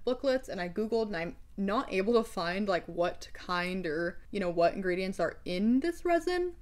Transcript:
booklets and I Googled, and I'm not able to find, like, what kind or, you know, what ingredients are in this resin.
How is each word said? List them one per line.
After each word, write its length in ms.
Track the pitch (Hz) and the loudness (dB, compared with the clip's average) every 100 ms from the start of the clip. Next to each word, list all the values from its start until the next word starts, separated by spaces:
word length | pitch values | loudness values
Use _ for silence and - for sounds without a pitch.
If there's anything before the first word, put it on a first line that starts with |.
booklets 440 | - 254 277 262 - | -4 0 2 0 -2
and 120 | 185 | -6
I 80 | 175 | -4
Googled, 380 | 175 214 226 214 | -2 0 0 0
and 100 | 175 | -2
I'm 200 | 170 - - - | -6 -8 -10 -4
not 340 | 196 220 - | 0 0 0
able 220 | 190 196 | 0 4
to 80 | 233 | 2
find, 460 | 226 - 170 185 208 | 2 -2 -2 0 2
like, 180 | 175 - | 0 0
what 420 | 170 175 - - | 0 0 -2 -10
kind 500 | - - 180 180 190 | -10 -4 -2 -2 -2
or, 340 | 165 151 170 - - | -2 -2 -2 -4 -6
you 80 | 208 | -2
know, 100 | 180 | 0
what 260 | 170 170 | 4 4
ingredients 440 | - 185 175 190 190 | 4 0 0 -2 0
are 200 | 170 - | -2 -2
in 360 | - 180 214 254 | -4 2 4 4
this 240 | 330 339 | 2 0
resin. 480 | 349 339 339 359 359 - | 2 2 4 0 0 -4